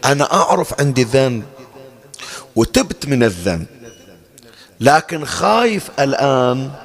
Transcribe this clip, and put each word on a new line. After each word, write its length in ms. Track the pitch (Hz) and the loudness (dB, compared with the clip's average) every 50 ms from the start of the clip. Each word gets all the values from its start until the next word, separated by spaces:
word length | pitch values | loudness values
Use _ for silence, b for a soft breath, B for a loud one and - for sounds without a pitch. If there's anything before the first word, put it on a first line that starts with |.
| - | 2
أنا 280 | 131 143 139 143 - 160 | 0 2 2 0 0 2
أعرف 460 | 190 180 - - 185 165 - - - | 2 2 2 2 0 0 -4 -4 -2
عندي 240 | 143 143 131 123 127 | -2 0 2 0 0
ذنب 400 | 110 120 135 135 131 123 113 98 - - - - - - 139 135 - - - - - - B B B B B B B - | 2 2 2 2 2 -2 -6 -8 -12 -18 -20 -20 -20 -20 -20 -20 -20 -20 -20 -20 -20 -20 B B B B B B B 0
وتبت 500 | - - - - 254 262 175 - - - | 0 0 2 2 0 0 0 -6 -10 -4
من 180 | 139 139 127 120 | -2 2 2 2
الذنب، 420 | 113 95 87 85 98 87 82 80 - - - - - - - - - - - - _ _ - B 117 B B B B B _ | 2 0 -2 -4 -4 -4 -4 -6 -10 -16 -20 -20 -20 -20 -20 -20 -20 -20 -20 -20 _ _ -20 B -20 B B B B B _
لكن 460 | 113 135 147 160 156 - 175 160 147 | 2 4 4 4 2 -2 -8 -8 -8
خايف 640 | - - - 160 196 214 226 240 233 214 190 - - - - | -8 -6 -2 0 2 2 2 2 2 0 -2 -6 -8 -4 -2
الآن 720 | 143 139 135 - 139 139 135 127 127 123 123 131 131 135 139 - - | -2 0 0 0 2 2 2 2 2 2 0 -2 -6 -8 -12 -16 -20